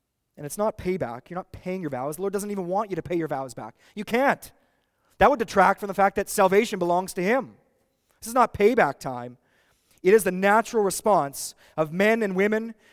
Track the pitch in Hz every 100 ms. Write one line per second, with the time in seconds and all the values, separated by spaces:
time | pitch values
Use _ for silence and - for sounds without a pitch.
0 | _ _ _ - 147 - 214 - 185 185
1 | 123 120 - 175 - - 180 185 156 131
2 | 135 156 196 196 208 202 175 190 214 175
3 | - 175 156 143 135 120 113 - _ -
4 | 208 226 277 196 - _ _ _ _ _
5 | _ _ 196 277 220 202 185 196 202 196
6 | 196 - 190 - 190 196 233 202 175 175
7 | 185 - 180 254 160 101 _ _ _ _
8 | _ _ 220 247 233 - 208 240 156 135
9 | 143 123 123 120 _ _ _ _ _ _
10 | 175 214 190 180 196 214 220 233 202 -
11 | 220 185 143 139 - - _ - 156 170
12 | 208 226 214 185 202 220 226 220 _